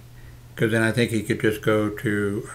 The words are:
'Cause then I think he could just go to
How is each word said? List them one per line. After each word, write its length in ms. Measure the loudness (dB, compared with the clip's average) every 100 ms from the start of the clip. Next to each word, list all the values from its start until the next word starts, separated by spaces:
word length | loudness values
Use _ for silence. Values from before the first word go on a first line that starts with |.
| -18 -18 -18 -18 -16
'Cause 180 | -2 2
then 100 | 4
I 100 | 2
think 180 | 2 2
he 120 | 0
could 180 | 0 0
just 220 | 2 2
go 260 | 2 2 2
to 600 | -2 -2 0 0 -2 -8